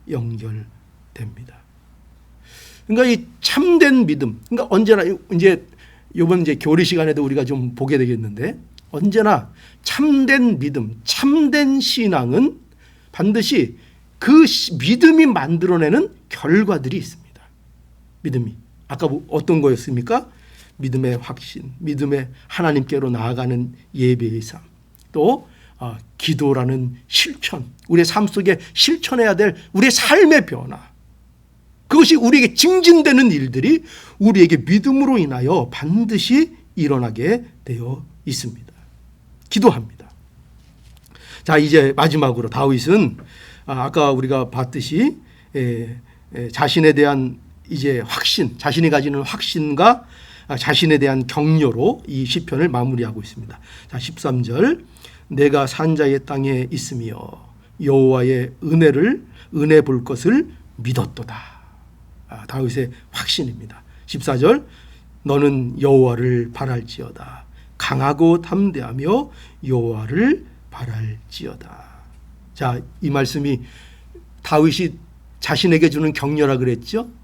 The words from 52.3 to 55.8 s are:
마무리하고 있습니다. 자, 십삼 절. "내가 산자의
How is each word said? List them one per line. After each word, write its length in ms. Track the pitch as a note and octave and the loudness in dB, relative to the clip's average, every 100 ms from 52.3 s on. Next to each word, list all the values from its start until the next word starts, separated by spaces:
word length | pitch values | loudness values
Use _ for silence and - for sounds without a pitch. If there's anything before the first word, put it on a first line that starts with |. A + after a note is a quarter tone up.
| F3 - C#3 F3 | -6 -6 -2 -2
마무리하고 520 | B2+ B2 B2 A#2 A2 | -2 -4 -4 -6 -10
있습니다. 380 | G#2+ - A2 - - - - | -16 -18 -18 -20 -20 -20 -14
자, 100 | C3 | -12
십삼 440 | C#3+ E3 D3 B2+ | -12 -10 -6 -4
절. 420 | A2+ B2 A#3+ F4 - - - - - | -4 0 0 -2 -8 -20 -20 -20 -10
"내가 360 | C3+ C#3+ C#3+ C3 | 0 2 2 -2
산자의 600 | - | -2